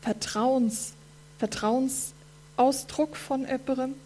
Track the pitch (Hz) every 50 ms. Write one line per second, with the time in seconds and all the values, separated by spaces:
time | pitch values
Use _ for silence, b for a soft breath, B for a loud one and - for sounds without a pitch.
0 | - 233 208 - - - - 214 226 254 262 262 240 220 214 - - - - -
1 | - - - - - - - - 247 208 - - - 214 226 254 262 262 262 -
2 | - - - - - - - - - - - - 247 262 269 269 - - - -
3 | 311 302 - - - - 269 262 269 269 269 254 262 - 269 262 262 262 277 269
4 | -